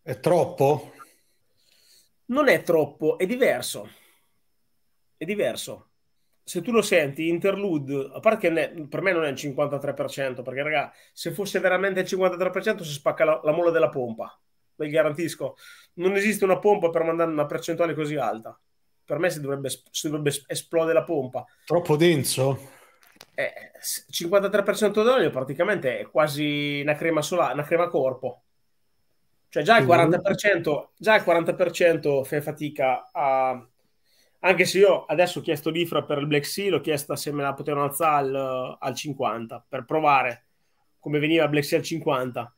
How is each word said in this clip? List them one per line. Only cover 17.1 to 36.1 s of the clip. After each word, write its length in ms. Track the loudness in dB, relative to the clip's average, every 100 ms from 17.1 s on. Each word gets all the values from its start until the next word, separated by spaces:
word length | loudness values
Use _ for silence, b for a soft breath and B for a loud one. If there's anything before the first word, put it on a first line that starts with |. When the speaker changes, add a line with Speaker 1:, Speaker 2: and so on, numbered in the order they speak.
| 0 0
Speaker 2:
una 140 | 0 -2
percentuale 480 | -4 -6 -2 -2
così 220 | -2 -4 -2
alta. 440 | -4 -4 -10 -20 _ _ _ _ _
Per 120 | -2
me 100 | -2
si 120 | -2
dovrebbe 260 | -6 -4 -6
es-, 160 | -8 _
si 160 | -6 -4
dovrebbe 220 | -2 -2
es-, 140 | -4 _
esplodere 460 | -10 -2 0 2 2
la 40 |
pompa. 420 | 2 -4 -4 -8 -12 b -2
Speaker 1:
Troppo 300 | -2 2 4
denso? 840 | 4 4 0 0 0 -2 B B B B _ _ -14 -6
Speaker 2:
Eh, 360 | -6 -8 -20 -12
s-, 260 | -10 -10 _
cinquantatré 520 | -8 2 2 4 0
per 120 | 0 0
cento 260 | 0 2
d'olio 260 | 4 4 2
praticamente 680 | -2 -6 -2 0 0 -2 -4
è 100 | -2
quasi 680 | 0 2 0 -2 -2 -2 -2
una 140 | -2 -2
crema 260 | 0 -2
sola-, 300 | -2 0 0
una 100 | -2
crema 240 | 0 0 2
corpo. 540 | 0 0 -2 -10 -12 _ _ _ _ _ _ _ _ _ _ _
Cioè 140 | -2
già 120 | 4 6
il 60 |
Speaker 1:
Sì. 40 | 8
Speaker 2:
quaranta 320 | 6 6 4
per 140 | 0 0
cento, 560 | 2 2 0 -2 -6 _
già 180 | 4 4
il 80 |
quaranta 300 | 4 2 2 0
per 160 | -2
cento 520 | 4 2 4 2 0
fai 160 | 0 -4
fatica 720 | -4 -8 -8 -2 0 0 -4
a, 560 | -2 0 2 0 -4 -12 _ _ _ _ _ _ _
anche 240 | 2 2 2
se 120 | 6
io 280 | 6 4 0
adesso 340 | 0 2 0
ho 20 |
chiesto 300 | -4 -4 -2
l'Ifra 320 | -2 -2 -2
per 160 | -2